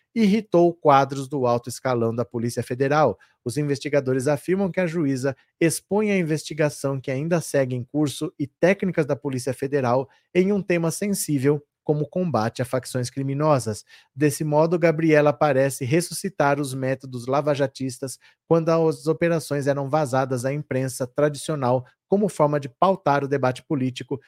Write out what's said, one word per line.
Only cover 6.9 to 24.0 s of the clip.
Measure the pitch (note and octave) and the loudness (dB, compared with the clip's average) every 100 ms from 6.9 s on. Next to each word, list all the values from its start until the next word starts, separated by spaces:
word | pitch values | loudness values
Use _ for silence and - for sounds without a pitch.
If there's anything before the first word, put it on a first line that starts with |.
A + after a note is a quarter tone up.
| C3+ | -4
que | C#3 | -4
ainda | C3 E3 E3+ | -6 -2 -2
segue | - C#3+ C3 | 0 0 0
em | B2+ | -2
curso | A#2+ D3 D3 - D3+ - | -4 -2 -2 -2 -10 -6
e | C#3 | -8
técnicas | - E3+ G3+ F#3+ E3 C#3+ | 0 2 2 0 -2 -2
da | C3+ | -2
Polícia | C#3+ C3 C3 | -4 -4 -4
Federal | B2+ C#3 C#3+ B2 B2+ C3 _ _ | -6 -2 0 2 0 -2 _ _
em | F3+ F#3+ | 0 2
um | G3+ | 0
tema | F3 F3 E3 | 0 0 0
sensível | - G#3 G3 - C#3+ C#3 D3 _ _ | -2 -4 -4 -2 0 2 0 _ _
como | - D3+ - | -2 -2 -2
combate | F#3 F3+ A#2+ A2+ - | -4 0 0 0 -2
a | |
facções | B2 C3 - B2+ B2 | -4 -4 -4 -6 -6
criminosas. | C#3 C3+ C#3 D#3 C3+ G#2+ G#2 - - _ | -6 -6 -2 2 2 0 -8 -12 -20 _
Desse | C3 D3 C#3+ | 0 0 0
modo, | D#3 D3 E3 E3+ | 0 2 2 4
Gabriela | E3 D#3 D#3+ D3 D3 | 2 2 4 6 4
parece | D3 D3+ C3 C#3 - | 4 2 4 2 0
ressuscitar | B2 E3 E3+ E3+ G3 - C#3+ C#3+ | 0 0 -2 -8 -8 0 0 2
os | C#3 | -2
métodos | C3 C3 C3+ C3+ B2 A#2+ | -4 -4 -4 -6 -10 -2
lavajatistas | C#3 D3 C#3 C3+ - C3 B2 C3+ - _ _ - | -2 0 0 -2 -4 -8 -8 -10 -12 _ _ 0
quando | E3 D#3+ | 0 2
as | E3 D#3+ D3+ D3 | 2 2 0 -2
operações | D#3 E3+ E3 - C#3+ C3+ | 0 0 0 -2 -2 0
eram | C#3 C3+ | -2 0
vazadas | D#3 C#3 C3 C3 B2+ | 0 0 0 0 -2
à | C3 | -2
imprensa | D3 - B2+ C3 - B2+ | -4 -4 -4 -4 -6 -8
tradicional | - D3 C#3+ - D3+ B2 B2+ B2+ _ - | 0 0 -2 -6 -2 0 0 -2 _ -2
como | G3 G3 | 0 0
forma | - D3 D3 | 2 2 2
de | C3 | -4
pautar | - F#3 F#3 D3 C#3+ | 0 2 2 2 0
o | C#3 | 0
debate | C#3 B2+ B2+ | 0 0 -2
político | - D3 B2+ B2+ | -4 -2 -2 -4